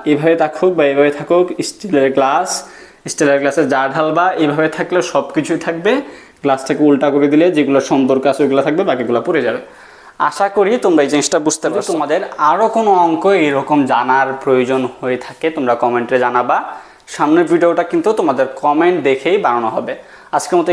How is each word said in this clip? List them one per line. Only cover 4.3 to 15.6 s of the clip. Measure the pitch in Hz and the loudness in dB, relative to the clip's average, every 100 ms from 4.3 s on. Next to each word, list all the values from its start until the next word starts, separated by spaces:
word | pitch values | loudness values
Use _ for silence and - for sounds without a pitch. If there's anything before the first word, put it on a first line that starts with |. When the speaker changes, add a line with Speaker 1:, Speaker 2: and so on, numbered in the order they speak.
Speaker 1:
এইভাবে | 165 151 147 156 | 0 0 0 -2
থাকলে | - 175 180 | -2 -2 -2
সব | 175 143 131 | 0 -2 -2
কিছুই | - 143 165 | -4 -2 -4
থাকবে। | - 170 185 262 285 - - _ | -4 -4 -2 -2 -4 -16 -20 _
গ্লাসটাকে | 143 135 - 139 | -2 -2 -2 2
উল্টা | 147 139 147 | 4 4 2
করে | 143 143 | 2 2
দিলে | 151 175 | 4 4
যেগুলো | 156 135 135 | 2 2 0
সম্পর্ক | 131 143 131 131 139 | 2 0 2 2 0
আছে | 135 | 0
ওইগুলো | 139 135 | 0 2
থাকবে, | 143 156 | 0 0
বাকিগুলো | 190 127 117 123 | -2 -2 -2 -2
পড়ে | - 160 | 0 -2
যাবে। | 120 123 - - - - - _ | -2 -4 -10 -20 -20 -20 -20 _
আশা | 147 - 202 196 | -4 -2 -2 0
করি | 196 240 214 | 0 2 2
তোমরা | 165 139 | 2 2
এই | |
জিনিসটা | 147 143 165 151 | 0 0 0 -2
বুঝতে | 147 151 | -2 -4
Speaker 2:
যদি | 123 | -4
Speaker 1:
পারছো। | - | -4
তোমাদের | 165 143 165 202 - 151 | -4 -2 -2 -4 -2 0
আরও | 175 220 226 | 2 0 0
কোনো | 214 185 170 | 2 4 2
অঙ্ক | 160 190 196 151 | 2 2 2 2
এরকম | 139 135 147 131 | 0 0 0 2
জানার | 120 127 135 131 131 | 0 2 0 0 -2
প্রয়োজন | - 127 127 131 123 - | 0 2 2 -2 -4 -6
হয়ে | 131 123 - | -6 -6 -6
থাকে, | - 160 | -6 -6
তোমরা | 160 | -2